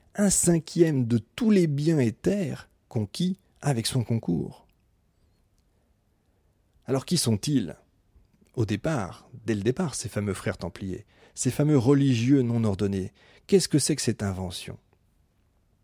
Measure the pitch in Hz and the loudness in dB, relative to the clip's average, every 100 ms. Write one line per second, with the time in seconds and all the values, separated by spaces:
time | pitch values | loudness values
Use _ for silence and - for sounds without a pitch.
0 | _ - 202 - 175 170 - 170 165 139 | _ 0 2 2 2 2 0 2 2 4
1 | 117 117 - - 220 202 165 143 151 160 | 2 0 -2 -2 2 4 4 2 2 2
2 | 120 - 180 202 160 127 - _ _ 117 | 2 0 -2 -2 -4 -8 -14 _ _ -6
3 | 104 - 180 190 _ _ 147 120 110 131 | -6 -2 -4 -4 _ _ -2 -2 -2 -2
4 | 110 113 - 85 - - _ _ _ _ | -2 -2 -2 -4 -4 -12 _ _ _ _
5 | _ _ _ _ _ _ _ _ _ _ | _ _ _ _ _ _ _ _ _ _
6 | _ _ _ _ _ _ _ _ - 131 | _ _ _ _ _ _ _ _ -4 -4
7 | - 180 - 107 - 139 87 - _ _ | 0 0 2 0 0 -2 -2 -10 _ _
8 | _ _ _ _ _ - 104 104 156 147 | _ _ _ _ _ -4 -2 -2 -2 -4
9 | 92 - - 117 - 107 101 131 139 - | -4 -10 -20 -12 -4 -2 0 -2 -4 -4
10 | - - 101 92 - - 85 - 95 90 | -8 -4 -4 -4 -6 -6 -10 -8 -10 -10
11 | - _ _ - 131 123 151 147 113 143 | -14 _ _ -4 -4 0 2 4 4 4
12 | 139 120 120 139 120 117 113 95 101 98 | 4 2 4 4 4 0 0 0 -2 -2
13 | 92 _ _ - - 196 - 147 - 147 | -6 _ _ -20 2 2 4 0 0 -2
14 | - 104 101 92 92 - - - _ _ | -2 -2 -4 -4 -8 -10 -12 -16 _ _
15 | _ _ _ _ _ _ _ _ | _ _ _ _ _ _ _ _